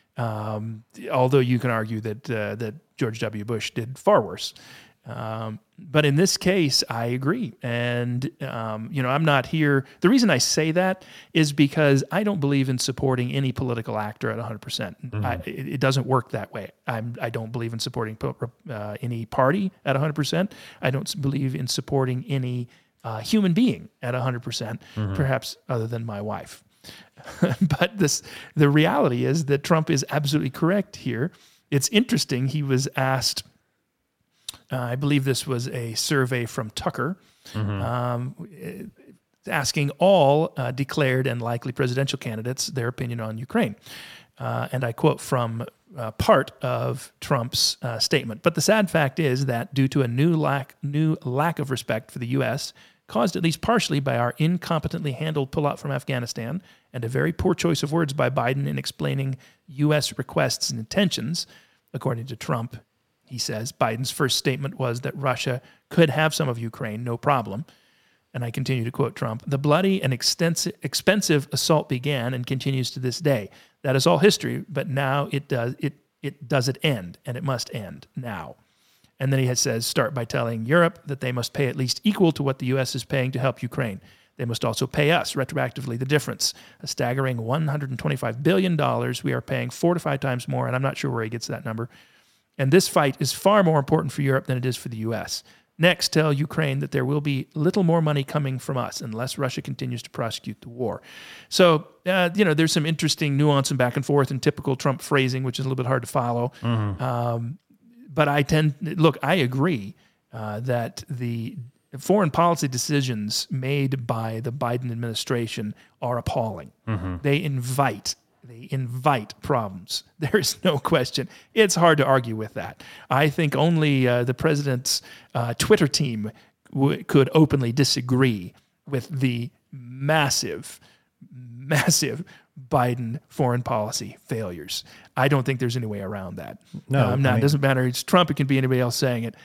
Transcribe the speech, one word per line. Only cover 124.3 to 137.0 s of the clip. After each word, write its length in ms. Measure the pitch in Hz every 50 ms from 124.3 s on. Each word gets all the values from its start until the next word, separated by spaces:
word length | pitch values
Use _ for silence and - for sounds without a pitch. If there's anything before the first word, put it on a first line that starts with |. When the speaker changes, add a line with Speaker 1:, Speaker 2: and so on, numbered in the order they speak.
| 127
Speaker 1:
president's, 680 | - - 160 151 143 143 139 127 127 131 - - - - - - - - _ -
uh, 200 | 127 117 120 -
Twitter 300 | - - - 214 208 156
team 440 | 139 - - 151 127 113 107 104 110 - - - _ _ _ _ _ -
w-, 300 | 139 135 147 147 - -
could 240 | - - 139 135 - -
openly 380 | 160 156 151 - 139 123 117
disagree 800 | 117 147 135 - - 135 123 127 127 123 135 127 110 98 87 - - _ _ _ _ _ _
with 220 | - 139 127 - -
the 400 | 156 131 139 127 120 117 120 120 - _ _ _
massive, 1080 | - 131 123 120 127 135 139 143 156 156 143 135 - - 131 98 73 - - - - - _ _ _ _ _ _ _ _ - - -
massive 920 | 127 127 120 120 123 135 135 151 139 - 180 156 - 151 127 113 156 185 - - - _ _ _ 143 131 -
Biden 520 | 151 127 123 123 120 127 120 113 117 - - _
foreign 340 | - - 135 123 120 123 120
policy 540 | - 120 107 107 123 - - - 123 - - _
failures. 560 | - 123 110 107 90 87 80 73 - - - - - - - - - _
I 140 | 131 131 139
don't 160 | 147 135 120
think 160 | 139 135 120
there's 160 | 127 120 117
any 80 | 127 117
way 160 | 107 104 104
around 340 | 98 95 107 98 95 87 85
that. 240 | - 71 - - - _ _ - - - -
Speaker 2:
No, 100 | 135
Speaker 1:
Uh, 120 | 139